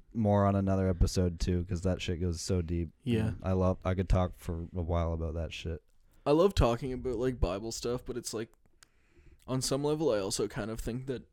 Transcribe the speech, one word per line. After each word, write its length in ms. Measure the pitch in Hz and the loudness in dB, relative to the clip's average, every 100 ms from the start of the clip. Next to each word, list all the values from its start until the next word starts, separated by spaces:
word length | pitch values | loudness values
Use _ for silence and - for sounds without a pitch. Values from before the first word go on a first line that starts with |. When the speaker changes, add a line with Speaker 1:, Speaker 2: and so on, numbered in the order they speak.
| - | -8
Speaker 1:
more 320 | 117 104 101 101 | 0 4 6 6
on 100 | 98 | 4
another 340 | 95 95 95 | 4 2 2
episode 500 | 87 90 - 90 85 | 2 2 4 2 0
too, 260 | - 90 85 | 0 0 0
'cause 140 | 87 | -2
that 200 | 92 90 | 0 0
shit 200 | - 85 | -2 -2
goes 200 | 90 82 | -2 -2
so 200 | - 92 | 0 0
deep. 280 | 82 85 82 - | 0 -2 -2 -6
Speaker 2:
Yeah. 240 | 123 113 110 | -2 0 0
Speaker 1:
And 100 | - | -2
I 80 | 92 | 0
love, 240 | 92 92 92 | 2 2 2
I 100 | 92 | 0
could 160 | 92 92 | 0 4
talk 280 | 95 90 - | 4 2 -2
for 300 | - 85 85 90 | -6 -6 -6 -4
a 60 | |
while 320 | 85 85 82 | 0 0 0
about 200 | 82 82 80 | -2 -4 -4
that 160 | 78 | -6
shit. 280 | - 87 80 - _ _ _ - | -8 -8 -8 -12 _ _ _ 2
Speaker 2:
I 60 | |
love 220 | 156 196 - | 4 4 4
talking 360 | 120 117 135 | 2 2 -4
about, 220 | 127 127 113 | -6 -4 -2
like, 220 | 127 123 | -2 0
Bible 320 | 87 98 113 | -2 -2 -6
stuff, 320 | - 117 123 - | -6 -4 -6 -6
but 120 | 120 | -10
it's 160 | - | -8
like, 160 | 110 113 _ _ _ _ _ _ _ - - - | -8 -8 _ _ _ _ _ _ _ -20 -16 -6
on 140 | 131 | -4
some 220 | - 135 | -2 0
level, 280 | 147 151 156 | 0 0 2
I 80 | 104 | 2
also 280 | 98 - 104 | 0 -2 -4
kind 220 | - 107 | -4 -6
of 100 | 110 | -6
think 260 | - 120 131 | -6 -6 -6
that 160 | 120 - | -8 -10